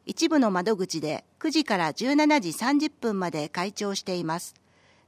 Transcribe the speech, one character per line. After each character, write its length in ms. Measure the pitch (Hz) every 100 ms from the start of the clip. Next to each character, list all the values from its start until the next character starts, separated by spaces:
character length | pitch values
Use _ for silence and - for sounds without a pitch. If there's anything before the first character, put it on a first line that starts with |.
一 240 | - - 320
部 100 | 311
の 120 | 226
窓 260 | 180 180 196
口 240 | 185 160
で 240 | 151 147 _ _
九 120 | 320
時 140 | 311
か 120 | - 196
ら 160 | 156
十 220 | - 247
七 260 | 294 302 294
時 120 | 175
三 260 | 147 240 285
十 120 | 302
分 300 | _ 233 196
ま 100 | 175
で 180 | 160 147
開 240 | - 196
庁 220 | - 202
し 80 | 196
て 140 | - 180
い 80 |
ま 160 | 160 170
す。 140 | - - _ _ _ _